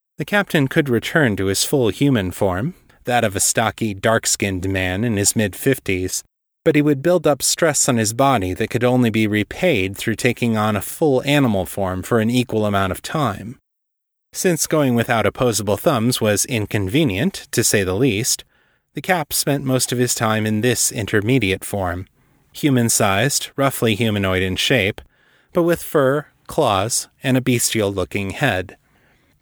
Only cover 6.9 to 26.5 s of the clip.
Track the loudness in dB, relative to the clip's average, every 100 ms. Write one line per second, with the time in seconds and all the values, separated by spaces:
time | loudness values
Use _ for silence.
6.9 | 2 2 2 2 0 -2 0 0 0 0
7.9 | 2 0 2 2 2 0 -4 -2 0 2
8.9 | 4 2 2 2 0 -2 0 0 2 0
9.9 | -4 -4 0 0 0 0 0 0 0 -4
10.9 | -2 2 2 2 2 2 0 -2 -4 -4
11.9 | -4 -2 0 2 0 0 -2 0 0 -2
12.9 | -4 -6 -4 -4 -4 -12 -18 _ _ _
13.9 | _ _ _ _ -4 -2 0 0 2 2
14.9 | 2 2 2 0 0 0 0 -2 0 0
15.9 | 2 0 0 0 0 0 -2 -2 -2 0
16.9 | 0 0 0 -2 -4 -4 -2 2 2 0
17.9 | 2 2 0 -2 -4 -8 _ _ _ _
18.9 | -10 -2 -2 -2 -4 0 -2 0 0 0
19.9 | 0 0 0 0 2 0 0 2 0 -2
20.9 | -2 0 0 2 2 2 -2 -4 -4 -4
21.9 | -4 -10 _ _ _ _ -4 2 2 2
22.9 | 2 2 2 0 -2 -6 -2 -2 0 0
23.9 | 2 0 0 0 0 0 -2 0 2 2
24.9 | -4 -14 _ _ _ _ -2 0 0 -2
25.9 | 0 2 0 -4 _ -8